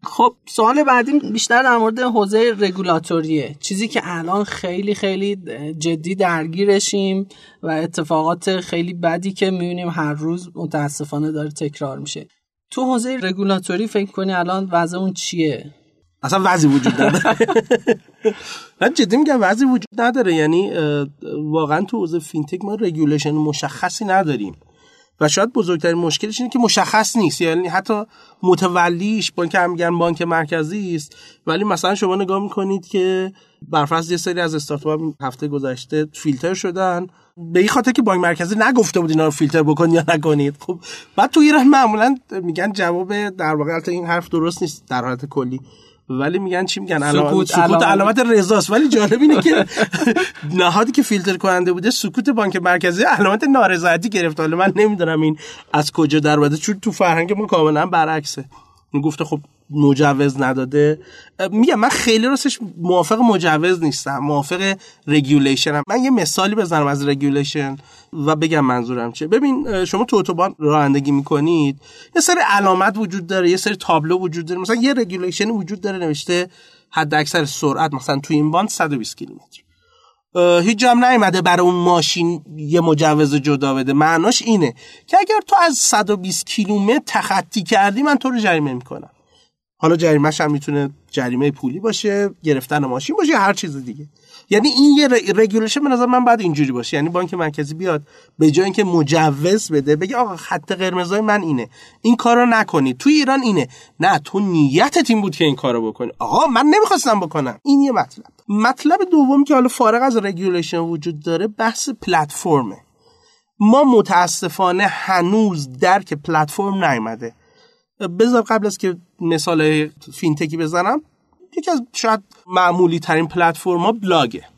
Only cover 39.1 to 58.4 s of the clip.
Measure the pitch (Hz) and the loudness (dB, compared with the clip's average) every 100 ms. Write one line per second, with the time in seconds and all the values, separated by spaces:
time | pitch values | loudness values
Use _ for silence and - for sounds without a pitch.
39.1 | 156 156 147 151 160 151 151 170 165 160 | 2 2 2 0 2 2 2 4 2 2
40.1 | 165 147 147 143 143 - 180 - - - | 0 2 0 0 -4 -10 -10 -10 -18 -12
41.1 | - 269 320 302 302 262 285 247 214 233 | 0 2 6 6 6 6 6 4 2 0
42.1 | 269 _ 190 175 165 196 196 175 175 185 | 0 _ -8 -6 -4 -4 -2 -2 -2 -4
43.1 | 208 208 190 160 156 147 170 165 175 170 | -4 -6 -4 -2 -2 -2 -4 -4 -6 -2
44.1 | 170 170 170 165 170 175 - _ 127 123 | -4 -2 -2 -2 -4 -8 -8 _ -6 -4
45.1 | 123 143 139 127 131 - _ _ _ _ | -8 -6 -6 -6 -8 -14 _ _ _ _
46.1 | 131 143 180 190 180 190 - 190 165 147 | -4 -4 -4 -4 -4 -4 -6 -4 -2 0
47.1 | 147 147 156 160 - 170 165 170 196 196 | 0 2 0 0 2 4 4 4 2 2
48.1 | 220 240 226 185 214 170 208 302 240 208 | 2 4 4 4 2 2 2 4 4 2
49.1 | 226 294 285 320 311 190 - 220 170 302 | 4 6 6 4 4 0 -2 -4 0 0
50.1 | 233 370 - 151 180 180 175 233 277 262 | 0 -2 -6 -6 0 2 2 2 2 2
51.1 | 208 180 185 196 180 175 180 196 254 208 | 0 0 -2 0 2 2 0 0 -2 -4
52.1 | 165 226 226 202 185 180 180 180 175 247 | -2 0 0 0 0 0 2 0 0 2
53.1 | - 196 214 285 269 202 185 170 170 202 | 4 2 2 2 4 4 2 2 0 0
54.1 | 196 170 151 156 165 190 190 214 208 165 | -2 -2 -2 -2 2 0 4 2 2 -2
55.1 | 160 156 156 - - - 147 147 - 156 | 0 0 -2 -8 -20 -6 -2 -2 0 2
56.1 | 151 147 151 147 151 185 202 220 170 185 | 2 2 2 2 0 -4 -4 -4 0 2
57.1 | 165 170 202 214 185 156 151 175 175 160 | 2 0 -2 0 2 2 2 2 2 2
58.1 | 156 147 - | -2 -6 -12